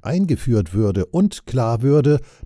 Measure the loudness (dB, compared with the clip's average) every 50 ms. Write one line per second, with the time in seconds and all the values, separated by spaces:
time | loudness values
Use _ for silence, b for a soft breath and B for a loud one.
0 | -6 -4 -2 -2 0 0 -2 -2 0 0 2 2 0 0 -2 0 0 0 0 -2
1 | -4 -2 0 0 0 0 -2 -6 -10 -6 -4 -2 -2 -2 -2 0 0 2 2 4
2 | 4 4 2 0 B B B B B